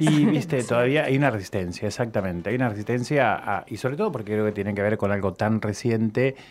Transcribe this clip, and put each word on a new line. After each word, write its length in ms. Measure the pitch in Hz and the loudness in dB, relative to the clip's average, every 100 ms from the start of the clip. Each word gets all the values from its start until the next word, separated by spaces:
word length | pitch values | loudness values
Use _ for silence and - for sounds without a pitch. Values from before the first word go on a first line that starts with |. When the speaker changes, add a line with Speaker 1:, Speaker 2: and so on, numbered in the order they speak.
Speaker 1:
y, 240 | 156 151 | 2 4
viste, 360 | 147 151 165 139 | 4 2 0 -2
Speaker 2:
<laughs> 20 | |
Sí. 60 | 117 | 0
Speaker 1:
todavía 360 | 120 123 151 | 2 4 2
hay 120 | 147 135 | 2 2
una 140 | 143 | 2
resistencia, 560 | 110 92 104 90 87 104 | 0 -4 -4 -4 -4 -6
exactamente. 600 | - 120 107 95 87 90 | -4 -2 -2 -2 -4 -2
Hay 60 | 123 | 0
una 140 | 127 | -2
resistencia 640 | 104 104 123 117 147 120 | -2 -4 -2 0 2 2
a, 300 | 95 107 98 - | 2 -2 -4 -4
y 80 | 107 | -6
sobre 200 | 127 143 | -6 -2
todo 140 | 214 | -4
porque 220 | 110 104 | -4 -4
creo 120 | 107 107 | 0 0
que 60 | |
tiene 220 | 98 101 | 0 -4
que 60 | 101 | 0
ver 140 | 101 107 | 0 2
con 160 | 101 | 0
algo 200 | 101 95 | 0 -2
tan 260 | 90 107 110 | 0 0 0
reciente 760 | 107 101 123 113 110 110 135 135 - | 0 -2 0 0 0 2 0 -2 -16